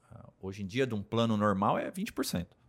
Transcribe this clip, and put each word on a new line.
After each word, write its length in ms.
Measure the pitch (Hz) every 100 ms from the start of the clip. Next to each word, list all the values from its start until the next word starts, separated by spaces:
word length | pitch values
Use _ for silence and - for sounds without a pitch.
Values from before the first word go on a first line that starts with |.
| _
a, 180 | - - -
hoje 220 | 95 101
em 60 | 98
dia, 180 | 117 131
de 80 |
um 80 | 107
plano 360 | 98 113 117 107
normal 400 | 104 98 107 175
é 120 | -
vinte 220 | 185 214
por 140 | - 269
cento. 300 | 180 170 _